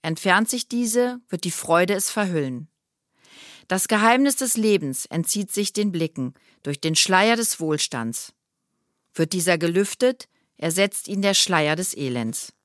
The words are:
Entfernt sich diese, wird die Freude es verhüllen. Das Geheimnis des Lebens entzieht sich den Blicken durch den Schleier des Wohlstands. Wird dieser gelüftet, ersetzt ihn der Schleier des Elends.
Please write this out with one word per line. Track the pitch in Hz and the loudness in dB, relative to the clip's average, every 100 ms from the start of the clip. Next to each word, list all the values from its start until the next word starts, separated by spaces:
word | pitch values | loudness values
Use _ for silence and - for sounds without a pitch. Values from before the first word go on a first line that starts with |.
Entfernt | 160 160 196 185 220 | -6 -4 2 4 4
sich | 247 - | -2 -4
diese, | 240 240 233 247 247 _ | -2 0 2 0 -2 _
wird | 175 | -6
die | 175 | -6
Freude | - - 165 180 202 | -6 2 2 4 0
es | 202 | -2
verhüllen. | - 196 165 135 123 151 _ _ _ _ _ _ - - - _ | -2 -2 -2 -2 -6 -12 _ _ _ _ _ _ -20 -20 -20 _
Das | 185 - | -2 2
Geheimnis | 214 220 247 277 269 | 4 4 4 4 2
des | 254 226 | 0 0
Lebens | 214 196 147 131 - | 2 2 0 -6 -6
entzieht | 165 160 202 196 | -4 -2 -2 -2
sich | - 202 | -2 -2
den | 208 208 | -2 -2
Blicken | 175 160 160 127 - _ _ | 0 -4 -4 -8 -8 _ _
durch | - 143 | -10 -4
den | 160 | -2
Schleier | 160 - 185 214 233 | 0 4 4 4 2
des | 226 - | 0 -2
Wohlstands. | 160 151 - 131 113 113 - _ _ _ _ _ _ _ _ - | -2 -2 -2 -4 -6 -8 -12 _ _ _ _ _ _ _ _ -4
Wird | 165 | -2
dieser | 185 175 170 | 0 0 2
gelüftet, | 170 175 202 - 254 254 - _ _ _ | 2 0 0 0 0 0 -12 _ _ _
ersetzt | 165 170 202 - - | -4 0 0 0 -4
ihn | 196 | -2
der | 196 | 0
Schleier | 190 - 175 151 156 | 2 2 2 2 0
des | 185 - | -4 -4
Elends. | 139 120 113 - - _ | -4 -4 -4 -6 -10 _